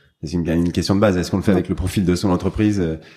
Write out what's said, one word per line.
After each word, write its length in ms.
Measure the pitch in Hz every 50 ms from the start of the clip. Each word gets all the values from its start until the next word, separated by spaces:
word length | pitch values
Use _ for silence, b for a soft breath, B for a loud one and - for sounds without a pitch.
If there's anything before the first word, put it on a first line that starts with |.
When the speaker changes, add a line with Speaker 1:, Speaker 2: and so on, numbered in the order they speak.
| b b b _ -
Speaker 1:
C'est 120 | 76 85
une, 120 | 90 82 82
une 220 | 82 85 85 87 82
question 220 | 95 85 - 101
de 60 | 98
base. 160 | 107 107 95
Est-ce 140 | 87 85 -
qu'on 80 | - 98
le 40 | 87
fait 100 | - 98
Speaker 2:
Non. 40 | 90
Speaker 1:
avec 100 | 85 -
le 40 | 92
profil 300 | 78 90 92 - 110 98
de 100 | 85 90
son 160 | 87 - 101
entreprise, 480 | 90 85 92 95 - - 107 107 104 98
euh, 160 | 90 80 80 78 B B B